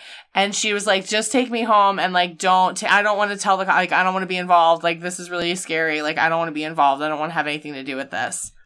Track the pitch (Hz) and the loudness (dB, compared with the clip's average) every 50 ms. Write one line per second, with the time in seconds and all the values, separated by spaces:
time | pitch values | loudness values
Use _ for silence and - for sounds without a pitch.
0 | - - - - - _ _ 185 196 202 196 - - 220 208 202 196 214 196 190 | -12 -20 -20 -20 -20 _ _ -2 0 0 -2 -4 -2 -2 -2 -2 0 0 0 0
1 | 185 - 214 214 220 220 - 262 254 254 233 233 233 220 214 208 202 196 196 185 | 0 -2 -4 -2 -2 0 0 0 0 0 -2 -4 0 2 4 4 4 4 2 0
2 | 160 185 180 180 180 180 165 160 - 185 185 185 185 180 170 190 220 - 185 202 | -2 0 2 0 0 0 -2 -2 2 2 4 4 4 2 0 -2 0 2 2 4
3 | 202 214 214 196 208 202 202 196 202 208 190 185 190 185 185 175 185 175 156 156 | 4 2 2 0 0 -2 -2 -4 0 0 2 2 2 2 2 2 2 2 2 2
4 | 185 185 185 190 190 180 185 180 180 180 180 170 165 165 170 165 165 170 170 165 | 2 2 0 -2 -4 -4 -4 -6 0 4 4 6 6 6 4 4 2 -2 -2 -2
5 | 170 180 180 - 180 170 175 175 170 170 175 180 - - 165 160 165 160 156 151 | -6 -8 -8 -8 -10 -8 -6 -4 -2 -2 -2 -4 -4 -4 -2 -2 0 0 -2 -2
6 | 151 151 160 - 139 160 165 165 165 165 151 151 151 156 165 160 143 139 135 139 | -2 -4 0 0 2 2 2 0 -2 -4 -4 -6 -8 -6 0 2 2 2 2 2
7 | 151 156 156 147 151 165 170 165 147 151 147 151 151 151 147 135 135 143 135 131 | -2 -4 -2 -4 -4 -4 -4 -4 -4 -2 -4 -6 -8 -10 -12 -10 -10 -8 -8 -8
8 | 135 131 - 98 117 107 - - - - - - - | -8 -8 -6 -6 -6 -6 -6 -8 -10 -12 -16 -20 -20